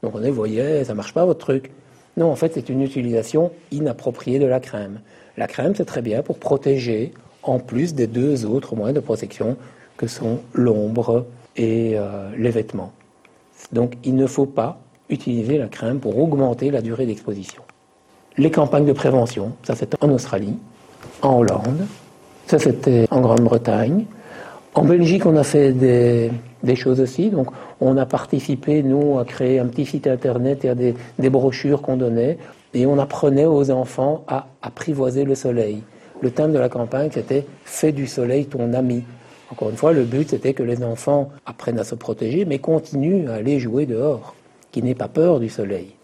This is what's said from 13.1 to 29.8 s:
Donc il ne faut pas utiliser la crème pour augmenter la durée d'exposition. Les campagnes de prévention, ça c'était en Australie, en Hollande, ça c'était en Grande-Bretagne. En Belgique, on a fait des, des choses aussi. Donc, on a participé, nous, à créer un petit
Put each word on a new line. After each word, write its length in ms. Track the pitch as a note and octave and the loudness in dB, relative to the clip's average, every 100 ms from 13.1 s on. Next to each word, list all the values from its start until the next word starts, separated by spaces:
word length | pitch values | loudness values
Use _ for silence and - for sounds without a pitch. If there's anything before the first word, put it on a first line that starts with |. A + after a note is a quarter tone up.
| _ _ _ _ _ - | _ _ _ _ _ -6
Donc 220 | C#3 A#2+ A#2+ | -2 -2 -2
il 140 | B2 C3 | -2 2
ne 100 | C3+ | 2
faut 200 | C3 C#3 | 2 -2
pas 340 | - A2+ - - _ _ | 0 -4 -6 -20 _ _
utiliser 480 | C#3 - A#2+ A2+ D3+ | -6 -4 -2 0 0
la 120 | A2+ | -2
crème 320 | - A2+ C3+ | -6 -4 -4
pour 180 | A#2 G#2 | -2 0
augmenter 520 | E3 C#3+ C3 A#2+ C3+ | 2 2 2 2 0
la 120 | C3+ | 0
durée 240 | A2+ A#2 B2+ | -2 -4 -4
d'exposition. 560 | G#2 - G2+ F#2 - - _ _ _ _ _ _ - | -4 -6 -8 -10 -16 -20 _ _ _ _ _ _ 2
Les 140 | D3 | 2
campagnes 340 | D#3+ C#3+ C#3+ | 4 2 4
de 80 | D3 | 4
prévention, 600 | C#3 C#3 C3 A#2 - G2+ - | 2 4 4 2 -2 -8 -10
ça 140 | - - | -8 -6
c'était 200 | - - | -4 0
en 80 | D3 | 2
Australie, 460 | C3+ - G2 G2+ A2+ - - - - - - | 2 0 -4 -4 -6 -10 -20 -20 -20 -20 -4
en 160 | C#3 B2+ | 4 6
Hollande, 480 | A2+ F#2+ G#2+ C#3+ G3+ - - - - - - | 4 2 -2 -2 -4 -8 -20 -20 -20 -20 0
ça 100 | D#3 | 4
c'était 480 | D3+ B2 - B2 A2+ | 4 2 4 4 4
en 100 | C3+ | 4
Grande-Bretagne. 880 | B2+ A2+ A#2 A#2 A#2 G#2+ A#2 F3+ A3 - - - - - - | 4 6 6 4 2 0 2 0 -2 -10 -20 -18 -18 -20 -4
En 100 | - | 2
Belgique, 400 | - F3 E3 F#3 | 4 4 4 4
on 120 | F3 D#3 | 4 4
a 80 | |
fait 280 | C#3 D3+ C#3 | 4 4 4
des, 600 | B2+ C3 B2 A#2+ A#2+ A#2 A#2+ - - | 4 4 6 6 4 0 -4 -10 -6
des 100 | B2+ | 0
choses 260 | B2 C3+ B2+ | 0 2 2
aussi. 300 | C3 - G3 | 0 0 0
Donc, 160 | F#3+ B2+ - - - | 0 -2 -6 -20 -2
on 160 | C3 C3+ | 2 2
a 100 | C3 | 0
participé, 760 | C3+ - C#3 C3+ C3 C#3 D3+ | -4 -2 -4 -2 -4 0 2
nous, 380 | C3+ C3+ D3 C3+ | 2 2 2 0
à 40 | |
créer 360 | B2 - B2+ C3 | -2 -2 0 2
un 60 | B2 | 0
petit 200 | A#2+ | -2